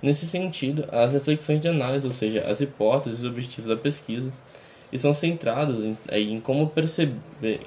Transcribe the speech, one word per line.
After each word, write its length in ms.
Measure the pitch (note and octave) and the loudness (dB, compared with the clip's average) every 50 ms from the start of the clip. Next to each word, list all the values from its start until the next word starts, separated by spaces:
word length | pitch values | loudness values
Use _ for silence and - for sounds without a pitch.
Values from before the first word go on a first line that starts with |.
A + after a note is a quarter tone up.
Nesse 240 | - C3+ D3 D3 E3 | 4 2 2 2 0
sentido, 580 | E3 - F3+ F#3 F#3 D#3+ - - C3 C#3+ D3+ D3 - | -4 -4 -2 -2 -4 -4 -2 -2 -2 -2 -2 -4 -2
as 220 | - A#2 A#2 B2 C#3 | 4 4 4 4 4
reflexões 480 | C#3+ C#3 D#3 D3+ D3+ - - D3+ D3+ | 2 2 2 0 0 2 0 0 2
de 60 | D3+ E3+ | 2 2
análise, 400 | E3+ D3+ B2+ B2+ C3+ C#3 C3+ B2+ | 2 2 2 2 0 0 0 -2
ou 40 | |
seja, 300 | B2 - A2 G#2+ A2 G#2+ - - | -2 0 -2 0 0 0 0 0
as 100 | G#2+ G#2+ | 0 0
hipóteses 640 | C#3+ C#3 - - G#2 G#2+ B2 D3 D3 B2+ A2+ A#2 | 0 -4 0 2 4 4 4 4 2 -2 -6 -4
e 60 | B2 B2 | -4 -6
objetivos 420 | A#2+ A#2+ B2 B2 - - A2+ A2+ | -4 -6 -8 -8 -10 -10 -2 -2
da 60 | A2 | -2
pesquisa, 580 | A2 - C#3+ C#3+ - - - A2+ A#2+ B2+ C3 C3 - - - - - - - - - - - | 0 0 -2 -2 -2 -6 -6 -4 -4 -4 -6 -8 -10 -18 -20 -20 -20 -20 -20 -20 -20 -18 -8
estão 220 | - C3 C3 C#3+ D3 | -6 0 2 2 2
centradas 720 | D3 - E3+ E3+ E3 - A#2+ A2+ C3+ D3+ D3 B2+ A2+ G#2+ | 4 2 0 -2 0 -2 -2 0 0 0 0 0 0 0
em, 120 | A2 A2 A2 - - | -2 -4 -6 -8 -2
em 280 | - G#2+ G#2+ G#2 A2 A2 | 0 0 0 0 -2 -4
como 280 | A2 - C3 C#3+ D#3 D3+ | -2 -2 2 2 2 2
perceber, 920 | D3+ D#3+ D#3+ D#3+ - - E3 D3 B2 A2 - - - - - A2 G#2+ - - | 2 0 0 0 2 0 0 0 0 -6 -12 -16 -14 -4 -2 -2 -2 -2 -4